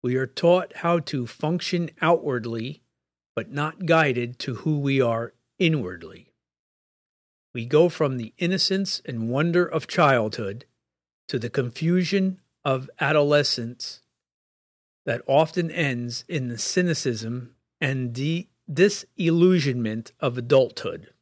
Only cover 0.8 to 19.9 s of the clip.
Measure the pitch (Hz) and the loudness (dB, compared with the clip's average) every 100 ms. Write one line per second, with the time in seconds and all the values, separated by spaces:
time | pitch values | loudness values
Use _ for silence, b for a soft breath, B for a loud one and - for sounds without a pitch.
0.8 | 170 175 - 139 120 - 156 175 - 175 | 0 0 0 -6 -6 -6 -4 -2 -2 -4
1.8 | 165 _ 165 170 160 127 117 113 120 147 | -4 _ 2 2 2 -4 -4 -6 -8 -10
2.8 | _ _ _ _ _ - 110 139 151 - | _ _ _ _ _ -10 -8 -4 -4 -4
3.8 | 170 165 151 120 120 123 - 113 - 151 | 2 4 4 0 -4 -8 -8 -4 -2 0
4.8 | 139 135 123 113 117 _ _ _ 175 156 | 0 2 2 0 -6 _ _ _ 2 2
5.8 | 95 90 82 82 _ _ _ _ _ _ | -2 -10 -16 -20 _ _ _ _ _ _
6.8 | _ _ _ _ _ _ _ 120 117 147 | _ _ _ _ _ _ _ -10 2 4
7.8 | 175 - 147 131 113 _ 175 185 - 190 | 4 2 -2 -2 -8 _ -2 0 0 0
8.8 | 196 - - 120 113 127 170 170 175 156 | -2 -6 -8 -6 -2 0 2 2 2 -2
9.8 | - - 151 127 110 - 101 110 - _ | -4 2 6 6 2 -2 -6 -8 -14 _
10.8 | _ _ _ _ - 127 117 - 123 - | _ _ _ _ -8 -6 -4 -4 -4 -2
11.8 | 160 180 180 196 190 185 _ _ 147 131 | 0 0 2 0 0 -4 _ _ -2 -2
12.8 | 135 - 143 151 147 147 143 - 117 123 | -4 -4 0 2 4 4 2 -4 -6 -10
13.8 | - - _ _ _ _ _ _ _ _ | -14 -16 _ _ _ _ _ _ _ _
14.8 | _ _ - 120 - 139 160 180 165 156 | _ _ -6 -6 2 2 4 0 -4 -2
15.8 | 147 120 120 120 - 170 123 117 - - | -2 -2 -6 -10 -6 -6 -4 -6 -2 0
16.8 | 180 160 139 110 113 123 120 _ _ _ | 0 0 -2 -4 -6 -8 -10 _ _ _
17.8 | 139 135 127 120 143 165 - _ - 143 | -4 -2 -4 -4 -2 -4 -6 _ -10 2
18.8 | 196 - - - 165 170 180 185 143 123 | 2 2 -12 -2 2 6 6 6 2 -2
19.8 | 113 | -2